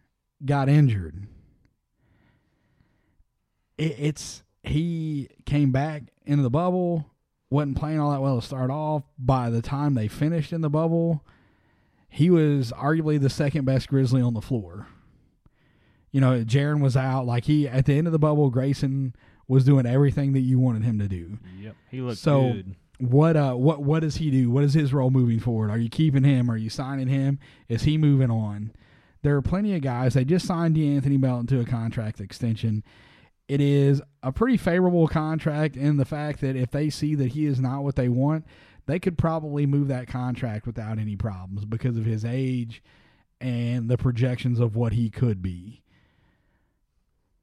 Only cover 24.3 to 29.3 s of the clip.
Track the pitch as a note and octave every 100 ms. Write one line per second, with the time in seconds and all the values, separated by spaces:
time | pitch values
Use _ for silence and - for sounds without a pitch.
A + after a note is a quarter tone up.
24.3 | C3 A#2+ C3 C#3+ D3+ C#3+ C#3 B2+ C3 A#2+
25.3 | A2+ B2 A2+ G#2+ A2+ A#2 - D#3+ C3+ C#3
26.3 | C3 B2 A2+ A2 - C3+ C#3 C3 C3+ C3+
27.3 | C#3 - - - A#2 C#3 D#3 D3+ C#3 B2+
28.3 | A2+ G#2+ G2+ A2 - _ _ _ _ C#3+